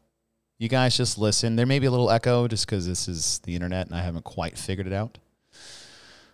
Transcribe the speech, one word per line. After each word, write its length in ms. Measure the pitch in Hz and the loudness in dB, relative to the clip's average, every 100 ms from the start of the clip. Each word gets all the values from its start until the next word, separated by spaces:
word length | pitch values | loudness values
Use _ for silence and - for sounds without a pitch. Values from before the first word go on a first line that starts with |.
| _ _ _ _ _ - | _ _ _ _ _ -6
you 100 | 113 | 0
guys 280 | 131 127 120 | 4 4 4
just 200 | 120 - | 0 2
listen. 380 | 107 104 117 113 | 2 2 2 2
There 100 | 123 | 2
may 140 | 139 | 2
be 60 | 135 | 2
a 60 | |
little 180 | 123 123 | 4 4
echo 380 | 113 127 120 120 | 4 4 2 2
just 200 | 110 - | -2 -2
'cause 200 | 101 87 | -2 -2
this 200 | 87 - | -4 -4
is 320 | 85 73 - | -4 -4 -4
the 140 | - | -4
internet 340 | 87 87 92 92 | -4 -2 -4 -4
and 80 | 85 | -4
I 60 | |
haven't 220 | 90 85 | -4 -6
quite 340 | - - 85 - | -8 -6 -6 -6
figured 300 | - 95 92 | -6 -6 -4
it 60 | |
out. 240 | 98 110 - _ _ _ - - - - - - - _ | -4 -6 -10 _ _ _ -20 -20 -20 -20 -20 -20 -20 _